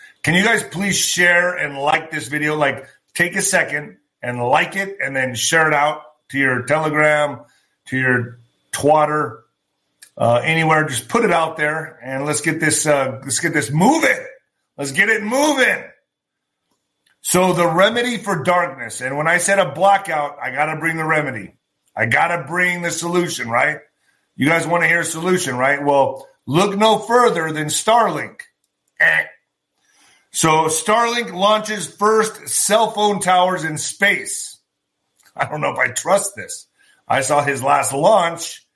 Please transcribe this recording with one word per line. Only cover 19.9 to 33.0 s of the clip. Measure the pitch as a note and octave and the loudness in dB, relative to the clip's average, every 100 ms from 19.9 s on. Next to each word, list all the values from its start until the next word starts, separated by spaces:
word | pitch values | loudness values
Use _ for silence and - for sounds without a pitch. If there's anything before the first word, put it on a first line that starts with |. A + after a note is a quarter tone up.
| G3 F#3+ D#3+ D3 - | 4 2 -4 -4 -6
I | B2+ | -8
gotta | C3 D3+ D3+ | -4 -4 -2
bring | D#3+ D#3+ | -4 -4
the | |
remedy. | D#3 D#3 D3 A2+ F#2 - _ _ _ | -2 0 -2 -6 -12 -18 _ _ _
I | - A2+ | -4 0
gotta | C3+ E3 E3+ C3+ | 2 0 -2 -4
bring | F3 F3+ F3+ | -2 -2 -2
the | E3+ | -4
solution, | - F3 F3 E3+ - A#2 | -4 -2 0 -2 -4 -4
right? | A#2 C#3 D3+ - _ _ _ _ - | 0 0 -2 -10 _ _ _ _ -2
You | C3+ | 0
guys | E3 | 2
wanna | D3 E3+ E3 | 0 0 2
hear | E3+ | 0
a | |
solution, | D#3+ D#3+ D3+ F#3 C3+ B2 | -2 -4 0 0 0 0
right? | C3 C#3+ | 0 0
Well, | C#3+ C#3 C3+ - - _ - | 2 2 2 -2 -14 _ -2
look | C#3+ G3 G3 | 0 2 2
no | A3 G#3+ | 2 2
further | - A#3+ - E3+ D#3+ | 2 4 4 2 -2
than | D3+ D3+ | -4 -2
Starlink. | - - A#3 G#3 D#3 A2+ - - _ _ _ _ - | -2 2 4 2 0 -8 -12 -20 _ _ _ _ -2
Eh. | D#3+ D#3 - - _ _ _ _ _ _ _ _ _ | 2 2 -2 -10 _ _ _ _ _ _ _ _ _
So | - D#3+ D#3 D#3 | 0 2 2 2
Starlink | D#3 - A3 A#3 A#3+ G#3 | 0 2 2 2 -2 -6
launches | F3+ G3 G#3+ G#3 G#3+ D#3 | 0 2 2 0 -6 -8
first | - G#3 A3 G#3 - - | -2 2 2 2 -4 -4
cell | - - G#3+ A3 | 0 2 4 2
phone | G#3+ | 2